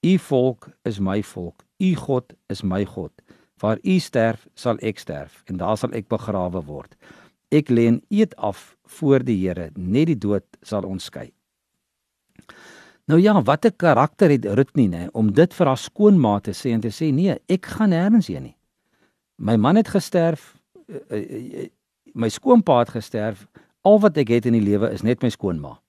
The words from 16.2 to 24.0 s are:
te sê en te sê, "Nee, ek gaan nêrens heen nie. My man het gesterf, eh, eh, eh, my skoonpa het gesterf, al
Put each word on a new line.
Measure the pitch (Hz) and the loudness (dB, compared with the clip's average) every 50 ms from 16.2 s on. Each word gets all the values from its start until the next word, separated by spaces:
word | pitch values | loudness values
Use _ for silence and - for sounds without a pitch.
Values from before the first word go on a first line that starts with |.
| 135 107 104 101 | 6 4 2 0
te | - - 98 | -2 -6 -12
sê | - - 135 117 | -6 -4 -2 -2
en | 113 | -2
te | 107 117 | -4 -6
sê, | 101 - 160 156 139 | -6 -4 -2 -2 0
"Nee, | 135 180 196 143 - _ _ | 0 0 0 -2 -4 _ _
ek | 180 185 - | -4 -4 -2
gaan | - - - 220 208 | -6 -4 -2 0 2
nêrens | 180 165 175 202 226 233 185 - | 2 2 2 4 2 2 2 0
heen | 92 135 135 | -6 -10 -10
nie. | - _ _ _ _ _ _ _ _ _ _ _ _ _ _ _ _ _ _ | -14 _ _ _ _ _ _ _ _ _ _ _ _ _ _ _ _ _ _
My | - 101 117 | -2 0 2
man | 110 104 127 175 | 2 4 4 4
het | 214 220 - | 2 0 0
gesterf, | - 202 - - - 180 165 165 160 151 - - _ _ _ _ _ - _ _ | -2 -4 -4 -2 -2 0 0 0 -2 -4 -10 -20 _ _ _ _ _ -20 _ _
eh, | 208 139 - _ | -18 -18 -14 _
eh, | - 107 98 - - 113 120 - - - - | -10 -10 -8 -8 -12 -14 -14 -14 -12 -14 -14
eh, | - _ _ _ _ _ _ _ _ _ | -14 _ _ _ _ _ _ _ _ _
my | - 233 226 | -4 -4 -4
skoonpa | - - _ 269 247 240 208 - 143 120 | -4 -4 _ 4 4 4 6 4 2 2
het | 120 - | 2 0
gesterf, | - 117 107 - - 113 104 110 107 95 - _ _ - _ _ _ _ _ | -4 -12 -12 -8 -8 -6 -6 -6 -8 -10 -18 _ _ -20 _ _ _ _ _
al | 185 208 214 | 4 4 6